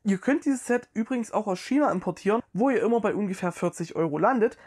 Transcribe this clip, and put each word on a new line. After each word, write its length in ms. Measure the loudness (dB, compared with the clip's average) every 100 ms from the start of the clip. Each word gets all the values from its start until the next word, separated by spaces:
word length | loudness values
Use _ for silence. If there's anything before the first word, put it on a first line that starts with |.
Ihr 140 | -2 0
könnt 260 | 2 0
dieses 220 | 0 -2 0
Set 240 | -2 -2
übrigens 380 | -6 -2 -2 -2
auch 160 | -4 -2
aus 120 | -4
China 300 | 0 2 2
importieren, 520 | 0 -2 -4 0 0 -2
wo 180 | 0 2
ihr 140 | 4
immer 160 | 2 2
bei 160 | 2 0
ungefähr 380 | -2 -2 -4
vierzig 420 | -2 -4 -4 -8 -2
Euro 220 | -2 2
landet. 400 | 2 4 2 -2